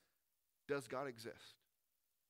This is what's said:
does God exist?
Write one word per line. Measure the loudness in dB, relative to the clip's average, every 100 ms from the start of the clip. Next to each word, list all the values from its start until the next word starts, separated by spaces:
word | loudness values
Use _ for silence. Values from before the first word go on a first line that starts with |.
| _ _ _ _ _ _ 2
does | 2 2
God | 0 0
exist? | -2 -6 -6 -12 -20 _ _ _ _ _ _